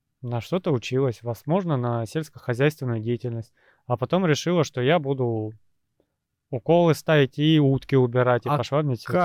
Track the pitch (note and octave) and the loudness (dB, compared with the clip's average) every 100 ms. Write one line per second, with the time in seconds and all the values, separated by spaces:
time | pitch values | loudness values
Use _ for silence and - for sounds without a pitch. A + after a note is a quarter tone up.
0 | _ _ B2 A#2+ - F#3 F3+ B2+ - B2+ | _ _ -6 -6 -4 -4 -2 -2 -2 -2
1 | C3+ A2+ A#2 A#2 - F3+ F3 C3+ A#2+ A#2+ | -2 -4 -8 -8 -2 -2 -2 -2 -2 -4
2 | A2+ D#3+ D#3 - - A#2+ D3 D3+ B2+ A2+ | -4 -8 -10 -10 -6 0 0 0 -4 -4
3 | A2 A#2+ A#2+ A#2 A2 _ _ _ - B2 | -4 -4 -6 -8 -10 _ _ _ -6 -4
4 | B2+ F3+ F3+ C#3 E3 F3 C#3 - B2 F3 | 0 0 2 0 0 0 0 0 0 0
5 | C#3 C3+ B2 A2 G#2+ A2 _ _ _ _ | 0 -2 -2 -4 -6 -12 _ _ _ _
6 | _ _ _ _ - C3 - E3+ E3+ C#3+ | _ _ _ _ -10 -6 2 4 4 2
7 | - D#3 C3+ - D#3 D#3 C#3 C3+ - C3+ | 2 2 2 0 2 4 4 2 2 2
8 | B2 B2 B2 A#2+ B2+ C#3+ A#2 C#3+ D3 A#2+ | 2 2 2 2 0 -2 -2 -2 -2 -4
9 | - F3+ | -2 0